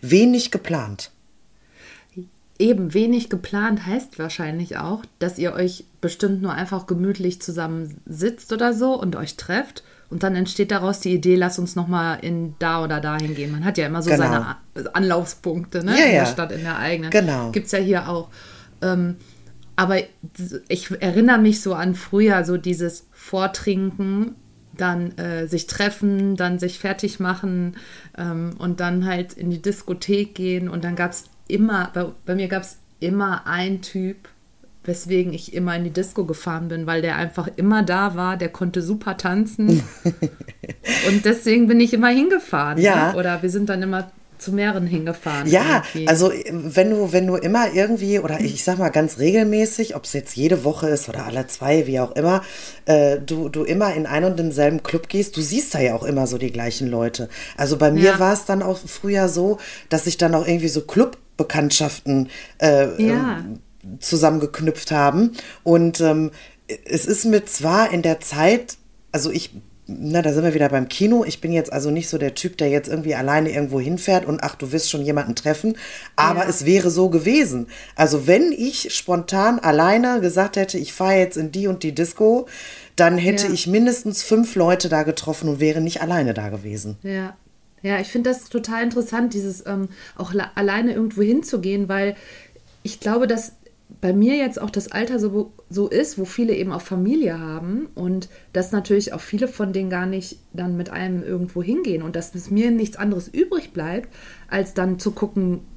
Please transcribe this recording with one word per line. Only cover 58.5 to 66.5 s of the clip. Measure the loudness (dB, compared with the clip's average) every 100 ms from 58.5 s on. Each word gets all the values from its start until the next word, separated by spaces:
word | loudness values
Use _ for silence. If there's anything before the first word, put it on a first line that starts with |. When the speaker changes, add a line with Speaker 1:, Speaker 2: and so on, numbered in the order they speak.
| -2
Speaker 1:
auch | 0 -4
früher | -6 -6 -2 2 2
so, | 2 0 0 -6 -18 -4
dass | 0 0
ich | 2
dann | 2
auch | 2 2
irgendwie | 0 0
so | -2
Clubbekanntschaften, | -2 2 2 2 -20 -6 -2 0 2 2 0 -2 0 0 0 -6 -20 2
äh, | 6 6 4 2 2
Speaker 2:
Ja. | 2 0 -4
Speaker 1:
ähm, | -8 -14 -16 -20 -16 -4
zusammengeknüpft | 0 4 4 4 -2 -2 -2 -2 -2
haben. | 4 4 6 2 0 -18 -6
Und, | 4 6 6 4
ähm, | 2 4 0 -4 -20